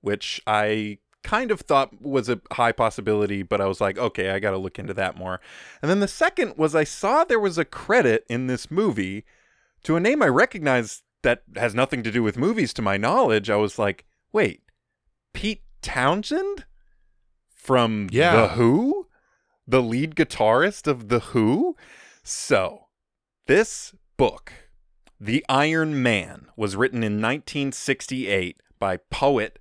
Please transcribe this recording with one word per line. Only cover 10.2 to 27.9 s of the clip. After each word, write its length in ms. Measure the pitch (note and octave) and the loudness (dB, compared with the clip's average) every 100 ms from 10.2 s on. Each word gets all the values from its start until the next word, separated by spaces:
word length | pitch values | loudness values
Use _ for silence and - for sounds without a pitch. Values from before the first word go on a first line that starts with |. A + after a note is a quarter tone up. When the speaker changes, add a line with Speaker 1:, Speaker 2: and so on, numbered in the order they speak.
Speaker 1:
I 60 | G3 | 2
recognized 760 | B2+ B3 G3+ D3+ B2+ A2+ - _ _ | 4 2 0 0 0 -2 -10 _ _
that 200 | B2 A#2+ _ - | -2 -2 _ -4
has 180 | A#2+ | -2
nothing 280 | A2 C3+ C3+ | 0 -2 -2
to 80 | A2+ | -2
do 120 | A2+ | 0
with 160 | A2 A2 | 0 0
movies, 340 | D#3 A3+ C#3 | -2 0 -2
to 80 | - | -2
my 160 | G#2+ G2 | -2 0
knowledge. 540 | G#2+ G#3+ D#3+ A2 G2+ | 0 2 2 2 2
I 60 | G#2 | 0
was 220 | G#2+ - | 0 0
like, 280 | G#2 F#2+ _ _ _ | -2 -2 _ _ _
"Wait, 300 | G#3+ E3+ - _ _ _ _ _ _ _ | 0 0 -2 _ _ _ _ _ _ _
Pete 260 | - G3+ A3 - - | -6 -6 -6 -12 -16
Townshend 840 | - C3+ C3 F#3 G#3+ D#4+ G4 G4+ - _ _ _ _ _ _ _ _ | -8 -2 0 0 -2 -4 -4 -6 -12 _ _ _ _ _ _ _ _
from 600 | _ - B2+ A#2 G#2+ G2+ | _ 2 4 4 0 -2
Speaker 2:
Yeah. 220 | G#2+ E3 | 2 4
Speaker 1:
The 160 | C3+ G#2+ | 6 4
Who? 540 | F#2+ A#2 D3 B3+ G4+ F4+ _ _ _ _ _ - | 4 4 4 2 -2 -6 _ _ _ _ _ 0
The 160 | B2+ | 0
lead 320 | A#2+ A#2 D#3 | 2 -2 -4
guitarist 720 | D#3 D#3 - G#2+ A#2 F3+ - - | -2 -2 2 4 4 2 -2 -4
of 220 | C3 G#2+ | -4 0
The 100 | A#2+ | -2
Who?" 560 | - B2 A2 D3 F4 D#4+ - - - _ | 0 0 2 2 0 -4 -14 -20 -20 _
So, 640 | - - - A#2+ F2+ - _ _ _ _ _ _ - | -12 -10 0 0 0 -6 _ _ _ _ _ _ 2
this 480 | D3+ A3+ - - _ _ _ | 2 2 -4 -16 _ _ _
book, 340 | B2 - - - - _ _ _ _ _ | 0 0 -20 -20 -20 _ _ _ _ _
The 240 | G#2 C3 - | -4 -4 0
Iron 560 | C3+ D3+ D#3+ D#3 D3 | 2 2 2 0 0
Man, 440 | B2 G#2+ E2+ F2+ - - | 2 0 -2 -14 -20 -6
was 180 | G#2+ | -6
written 300 | F#2+ C3 B2+ | 0 -2 0
in 160 | A2+ G#2 | -2 0
nineteen 520 | A2 C#3+ - D3+ C#3 | -2 -4 -6 -6 -6
sixty-eight 880 | - - | -6 -4